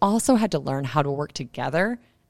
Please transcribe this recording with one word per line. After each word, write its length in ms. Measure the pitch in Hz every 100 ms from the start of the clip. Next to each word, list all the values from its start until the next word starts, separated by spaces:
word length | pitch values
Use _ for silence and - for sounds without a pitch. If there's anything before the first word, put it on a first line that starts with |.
also 340 | 196 226 - 240
had 160 | 214
to 80 | 156
learn 240 | 139 135
how 180 | 135 151
to 100 | 143
work 200 | 139 147
together 640 | - 127 - 135 156 202 240 _ _ _